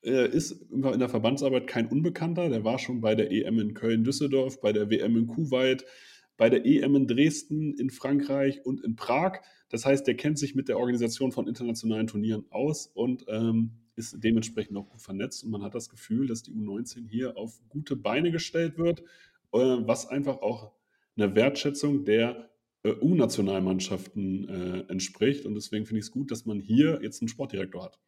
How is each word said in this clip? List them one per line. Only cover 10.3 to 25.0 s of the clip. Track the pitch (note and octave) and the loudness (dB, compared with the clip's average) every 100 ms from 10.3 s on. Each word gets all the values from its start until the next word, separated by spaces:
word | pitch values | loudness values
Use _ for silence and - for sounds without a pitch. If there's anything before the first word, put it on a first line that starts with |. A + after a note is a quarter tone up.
| D3+ | -2
sich | C#3+ C3 | -2 -2
mit | B2+ | 0
der | G#2 | 0
Organisation | B2 B2 A#2 A2+ C3+ | 2 2 0 0 -2
von | B2+ G2+ | -2 -4
internationalen | A#2 A#2+ A2+ A2 A2 A2+ | -4 -4 -4 -2 0 0
Turnieren | G#2+ G#2+ A2 G2+ | -2 -2 -2 -4
aus | - C#3 D#3 - | -4 -2 -2 -8
und, | - A#2+ B2+ - | -4 -2 -2 -4
ähm, | A2 A2+ A2+ A2+ A2+ _ - | -2 2 2 0 -4 _ -12
ist | A2+ - | -12 -2
dementsprechend | A2 A2+ A2 - G#2 G2+ | 2 2 0 -6 -6 -6
auch | G2+ | -10
gut | A2+ | -18
vernetzt. | - G2 G#2+ - - | -12 -6 -6 -8 -8
Und | |
man | G#2+ | -8
hat | G2 | -6
das | A#2+ - | -10 -12
Gefühl, | A2+ - A2 C3+ | -18 -6 -2 -2
dass | A2+ | -4
die | - | -8
U | A2 | -8
neunzehn | G#2+ G2+ B2 B2 A2+ | -6 -6 -8 -12 -8
hier | A2 B2+ G2 | -6 -6 -6
auf | A2+ - _ | -12 -14 _
gute | D3 D3 C3 | -12 -6 -4
Beine | - A#2+ E3+ | 0 2 2
gestellt | E3 - E3 E3 D#3+ | 0 -2 -2 -2 0
wird, | E3+ E3 - - _ _ _ | 0 0 -6 -20 _ _ _
äh, | A2 | 2
was | C3 B2+ A2+ A#2 - | 4 2 2 0 0
einfach | C3+ C#3+ C3 | -4 -2 -2
auch | G#2 A#2 A2 _ _ _ _ - | -4 -4 -10 _ _ _ _ 0
einer | G#2 | 2
Wertschätzung | F#2+ A2+ - D3 C#3+ D3 C#3+ | 4 4 2 -4 -2 0 0
der, | G2+ A2 A#2 A#2+ - _ _ _ | 4 4 4 -2 -14 _ _ _
äh, | - | -4
U-Nationalmannschaften, | - D3+ F3+ A2+ - G2 F#2+ F#2 F#2+ - F#2+ - - F#2+ F#2+ G2+ | 2 4 4 4 2 0 2 0 0 -2 -6 -6 -6 -4 -4 -6
äh, | F#2 F2+ F#2 - | -6 -6 -6 -6
entspricht. | F#2 | -6